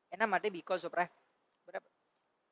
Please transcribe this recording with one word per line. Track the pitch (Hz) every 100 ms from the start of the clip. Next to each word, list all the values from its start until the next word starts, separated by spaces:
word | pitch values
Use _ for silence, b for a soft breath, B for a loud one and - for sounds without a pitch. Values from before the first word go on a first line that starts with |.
| -
એના | 185 220
માટે | 185 208
because | 175 - 185 165
વપરાય. | 170 175 _ _ _ _ _ -
બરાબર? | 180 - _ _ _ _ _ _